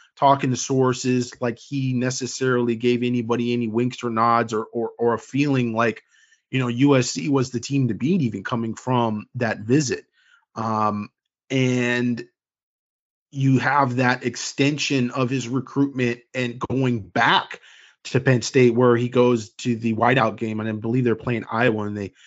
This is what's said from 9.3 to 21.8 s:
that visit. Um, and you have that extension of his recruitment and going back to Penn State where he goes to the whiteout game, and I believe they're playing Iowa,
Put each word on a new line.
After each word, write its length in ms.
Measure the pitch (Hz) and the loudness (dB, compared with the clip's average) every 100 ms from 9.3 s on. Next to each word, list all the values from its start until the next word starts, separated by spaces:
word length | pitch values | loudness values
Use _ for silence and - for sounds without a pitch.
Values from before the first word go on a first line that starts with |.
| 127 | -4
that 240 | 117 98 | -4 -4
visit. 460 | 107 139 131 90 - _ _ _ _ - | 0 0 0 -6 -10 _ _ _ _ -8
Um, 540 | 113 110 107 104 101 _ _ _ - | -4 0 0 -2 -8 _ _ _ -4
and 760 | 135 127 127 123 123 123 117 - _ _ _ _ _ _ _ _ _ _ | 0 2 2 0 0 -2 -4 -8 _ _ _ _ _ _ _ _ _ _
you 280 | 139 135 131 | 0 2 4
have 380 | 123 143 135 123 | 4 2 2 2
that 280 | 127 127 127 | 0 0 -4
extension 880 | 120 - - 139 147 - 139 123 | -6 -8 0 0 0 -2 0 -2
of 180 | 131 127 | -2 -2
his 180 | 131 113 | -2 -4
recruitment 720 | 135 135 139 139 131 123 117 _ | -4 -4 -2 -2 0 -2 -4 _
and 260 | 131 123 120 | -6 -6 -6
going 420 | - 127 131 120 | -4 -2 0 -2
back 600 | 95 117 123 185 - - - - - _ - | -4 0 2 2 -2 -14 -20 -20 -20 _ -2
to 140 | 131 | 0
Penn 220 | 135 123 | 4 2
State 340 | - 135 123 117 | 4 4 6 6
where 200 | 123 117 | 4 4
he 140 | 120 | 2
goes 400 | 123 123 120 104 | 2 4 2 -4
to 260 | - 123 113 | -8 -4 -2
the 200 | 113 110 | -2 2
whiteout 420 | 117 135 113 101 | 2 4 2 -2
game, 220 | 113 110 | -6 -4
and 100 | 110 | -6
I 20 | |
believe 300 | 107 113 127 | -4 -2 0
they're 120 | 120 110 | 2 0
playing 300 | - 117 107 | -2 -4 -4
Iowa, 340 | 113 123 110 | 0 2 2